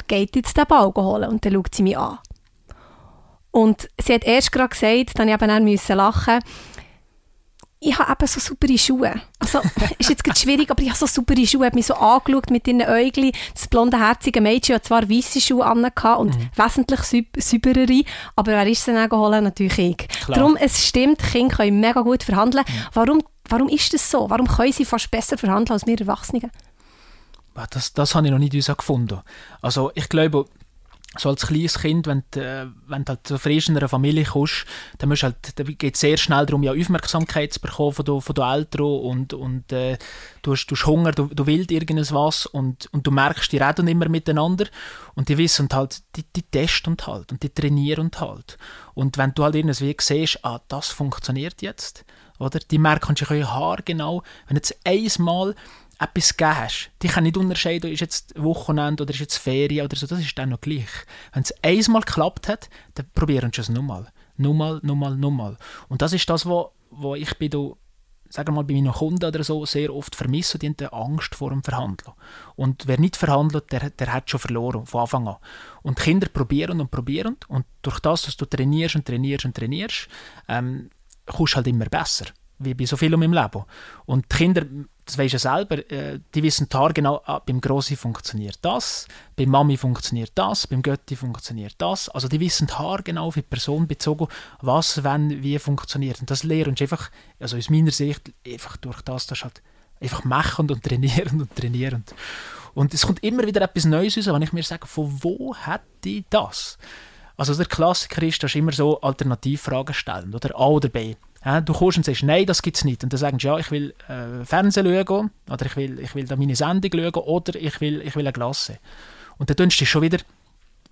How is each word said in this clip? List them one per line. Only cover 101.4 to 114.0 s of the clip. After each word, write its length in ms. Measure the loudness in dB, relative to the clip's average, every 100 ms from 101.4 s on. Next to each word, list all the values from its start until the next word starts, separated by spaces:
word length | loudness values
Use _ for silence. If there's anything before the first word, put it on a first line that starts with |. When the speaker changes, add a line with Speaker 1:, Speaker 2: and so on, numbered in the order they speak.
Speaker 2:
und 120 | -4
trainieren. 500 | -6 -4 -4 -4 -6 -8 -16 -16 -16 -16 -18 -8
Und 180 | 0 0
es 100 | 2 0
kommt 160 | 0
immer 240 | 0 0 0
wieder 160 | 2
etwas 220 | 0 2
Neues 320 | 2 4 2 0
raus, 100 | 0
wenn 160 | 0
ich 100 | 0
mir 120 | -4
sage, 220 | -6 -10 -10
von 340 | -6 -6 -4
wo 320 | -4 -4 -8
hat 280 | -10 -8 -8 -10 _
die 220 | -8 -8 -2
das? 480 | 0 0 -6 -12 -14 -20 -20 -20 -20 -16 -4
Also 180 | -2
der 120 | 0 -2
Klassiker 560 | 2 2 2 -4 -2
ist, 180 | -2 -2
dass 120 | -2 0
immer 160 | 0
so 280 | 2 2 2
Alternativfragen 920 | -2 -2 -2 -2 -2 -4 -4 -4 -4
stellen, 400 | -6 -8 -8 -10
oder 240 | -8 -6 2
A 80 | 4
oder 220 | 4 2
B. 260 | -2 -6 -10 _ -6
Ja, 160 | 0 0
du 140 | 2
kommst 240 | 2 4 4
und 60 |
sagst, 200 | 2 0
"Nein, 200 | 4 4 4
das 140 | 0
gibt's 220 | -2 -2
nicht." 220 | -2 -2
Und 80 | -4
dann 60 | -2
sagst 240 | -2 -2
du, 20 | 0
"Ja, 100 | -2
ich 120 | -2
will, 240 | -4 -6 -10